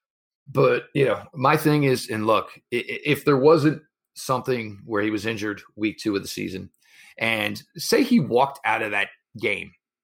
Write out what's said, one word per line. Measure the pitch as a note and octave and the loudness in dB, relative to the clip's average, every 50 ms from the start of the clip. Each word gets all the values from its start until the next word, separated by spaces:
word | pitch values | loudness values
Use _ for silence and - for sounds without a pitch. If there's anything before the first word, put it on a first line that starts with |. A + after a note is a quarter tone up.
| _ _ _ _ _ _ _ _ _ | _ _ _ _ _ _ _ _ _
But, | - C3+ C3+ C#3 B2+ B2 B2+ - - - | -4 0 2 4 4 2 0 -4 -4 0
you | D3 C3+ | 0 2
know, | A#2+ G2+ G2 - - - | 2 0 -2 -6 -12 -4
my | - B2+ C#3 D3+ | 0 2 2 4
thing | D3+ D3+ D#3 D3 D3+ C#3+ | 4 4 4 4 4 4
is, | C3+ B2+ B2 - - | 2 2 0 -2 -4
and | A#2 A2 G#2+ | -4 -2 0
look, | A2 A2 G2 - - - - _ - B2 | 2 2 2 0 -4 -12 -20 _ -6 -4
i-, | |
i-, | A#2+ - - A#2+ - - | -4 -4 -6 -8 -4 -2
if | D3 C#3+ - - | -2 -2 0 2
there | D3+ C#3+ | 2 2
wasn't | B2+ C3 D#3 E3 E3 C3+ D#3 C#3 - - _ _ _ _ _ - | 4 6 6 6 6 4 2 2 0 -6 _ _ _ _ _ -18
something | - - - C3 B2 A#2 C3 B2+ A#2+ A2 G#2+ G2+ G2+ G#2 | -10 -4 -4 -4 -2 -2 -2 -4 -4 -4 -10 -14 -16 -8
where | A2+ A2 G2+ | -4 -2 0
he | G#2 G#2+ | 0 0
was | G#2+ G#2 F#2+ | -2 -2 -4
injured | A2+ A2+ G2+ G2+ G#2+ G2+ G2 - _ _ | -4 -4 -4 -6 -6 -8 -8 -12 _ _
week | G#2 G#2+ G#2+ F#2 | -4 -4 -4 -4
two | - - A2 G2+ | -4 -2 -2 -2
of | G2 | -2
the | - | -4
season, | - - G#2+ G2+ F2+ F#2 F#2 F#2 F#2+ _ _ _ _ _ - - - - | -6 -8 -8 -8 -8 -8 -10 -12 -14 _ _ _ _ _ -20 -20 -18 -8
and | - A2+ A2+ A2+ G#2+ G#2 G#2 G#2 - - _ - | -4 -2 -2 -2 -2 -2 -4 -6 -8 -14 _ -14
say | E3 - - A3+ - C4+ | -8 -4 0 2 2 2
he | - B3 A#3 | 4 2 2
walked | D3 G2+ A2+ A#2+ C#3 - - - - | 2 2 2 2 2 2 -2 -4 -2
out | A2 A2 A2+ | -2 -2 -2
of | A2 G#2+ | -2 -2
that | G2+ G2+ G2+ - - _ _ _ - A2 | -2 -2 -4 -4 -8 _ _ _ -10 -6
game | A#2 G#2+ G2+ F#2+ F2 - - _ _ _ _ _ | -4 -4 -4 -4 -8 -14 -18 _ _ _ _ _